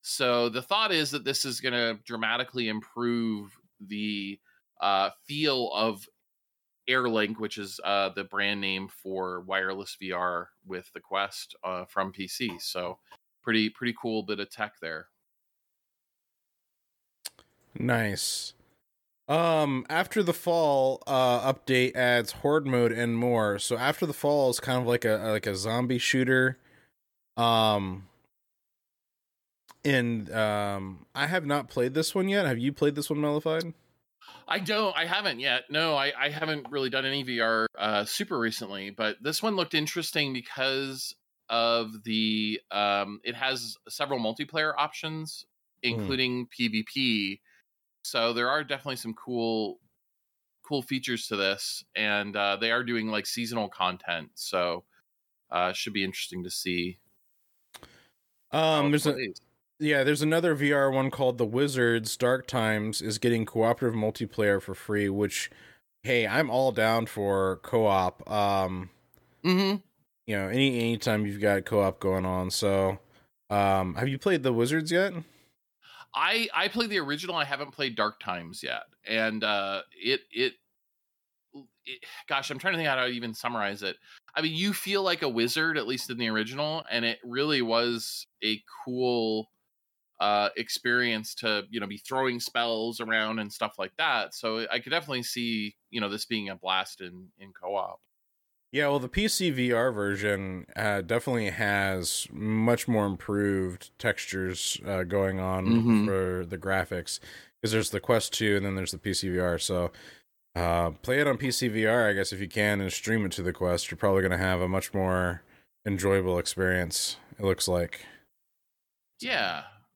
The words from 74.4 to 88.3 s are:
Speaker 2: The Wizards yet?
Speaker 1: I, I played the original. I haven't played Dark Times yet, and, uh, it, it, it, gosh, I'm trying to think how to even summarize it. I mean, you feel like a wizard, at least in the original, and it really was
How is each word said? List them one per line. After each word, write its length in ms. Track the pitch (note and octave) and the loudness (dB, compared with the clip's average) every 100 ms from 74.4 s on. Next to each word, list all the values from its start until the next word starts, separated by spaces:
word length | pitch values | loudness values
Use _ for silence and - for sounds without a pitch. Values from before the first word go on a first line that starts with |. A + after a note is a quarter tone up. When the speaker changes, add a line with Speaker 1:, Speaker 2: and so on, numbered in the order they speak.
Speaker 2:
The 80 | C3 | 2
Wizards 380 | A#2 B2 D#3 D#3 | 2 2 0 0
yet? 220 | E3 G3 F3 D#3+ _ _ _ _ _ - - - | 0 0 -4 -14 _ _ _ _ _ -20 -20 -10
Speaker 1:
I, 340 | - E3 A3+ A3+ | -2 0 0 0
I 140 | D#3 G3 | 0 -2
played 200 | A3 A#3 | 0 -2
the 100 | G3 | -2
original. 380 | C#3+ D3 E3 E3+ | -2 -4 -4 -4
I 80 | |
haven't 260 | C#3+ C#3 C#3+ | -2 -4 -6
played 220 | B2+ C3+ | -4 -4
Dark 240 | A2+ G#2+ - | 0 -2 -2
Times 440 | - F2+ E2 F#2+ | -8 -8 -8 -10
yet, 220 | C2 A#1+ - _ - | -6 -8 -8 _ -4
and, 380 | A2 A2 A2 | 0 0 0
uh, 380 | G#2+ G2+ G2 G2 - | 0 0 -2 -6 -8
it, 300 | - G2+ C3+ - | -8 -2 -2 -4
it, 220 | A2 B2+ - _ _ _ _ _ _ _ _ _ C#3+ C3+ _ | -2 -2 -2 _ _ _ _ _ _ _ _ _ -20 -20 _
it, 200 | - B2+ - - - | -16 -16 -16 -18 -4
gosh, 240 | C#3 C#3 | -2 -2
I'm 80 | C3 | -4
trying 140 | F#3 | -2
to 60 | E3+ | 0
think 100 | D#3 | 2
how 80 | C3 | 2
to 120 | B2+ | 0
even 260 | B2 A#2 | 0 -6
summarize 480 | A2 A#2+ A#2+ G2+ G2+ | -4 -4 -2 -2 -2
it. 140 | G2+ - - - - | -6 -8 -14 -20 -8
I 60 | - | -2
mean, 140 | D#3+ | -2
you 180 | D#3+ G3 | 0 0
feel 300 | G#3 - G3 | -2 -2 0
like 180 | F#3+ E3+ | 0 0
a 80 | D3+ | 0
wizard, 480 | A2+ A#2 D3+ D#3+ D3+ | 2 2 2 2 0
at 100 | A2+ | -2
least 220 | B2+ - | -4 -4
in 80 | A#2+ | -4
the 120 | A#2 | 0
original, 540 | A2 G#2+ C3+ D3+ D#3+ - | 0 -2 -2 -4 -4 -4
and 140 | A#2 | -2
it 140 | A#2 A#2 | -2 -4
really 380 | B2 A#2+ D3 C#3+ | -6 -2 2 2
was 640 | A#2 A2+ A#2+ A#2 - - - | 4 4 2 0 -6 -10 -12